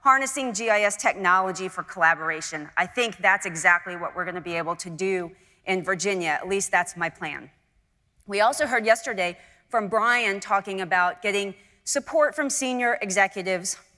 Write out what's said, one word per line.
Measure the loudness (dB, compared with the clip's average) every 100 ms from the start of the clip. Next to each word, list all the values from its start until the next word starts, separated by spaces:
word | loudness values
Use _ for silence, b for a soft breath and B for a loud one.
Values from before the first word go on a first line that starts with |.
harnessing | 6 4 4 -4 -4
G | -4 0
I | 2
S | 2 2
technology | -2 2 4 4 2 -2 -6
for | -8
collaboration, | -12 2 4 4 0 -4 -6 -8 -6 -2
I | -2
think | 0 -2 2
that's | 2 2
exactly | 0 0 2 2 2
what | -8 -8 -6
we're |
gonna | -6 -6
be | -6
able | -4 -4 -6
to | -8
do | -4 -2 -2 -4 b b b -4
in | -4
Virginia. | -2 -2 -2 -2 -2
At | -2 -2
least | -4 0
that's | 0 0 -4
my | -6
plan. | -6 -10 -10 -16 _ _ _ _ _ _ _ -6
We | 2
also | 2 2 0
heard | 0 4
yesterday | 2 2 -2 -2 -4 b b b
from | -2 0
Brian | 2 4 2 2 -2
talking | 0 -2 0 -6
about | 0 2 2 0
getting | -2 -2 -2 -8 b b
support | -4 -4 0 2 2
from | 2 -4
senior | -2 -2 0 0 0
executives | -2 2 2 0 -4 -4 -4 -8 _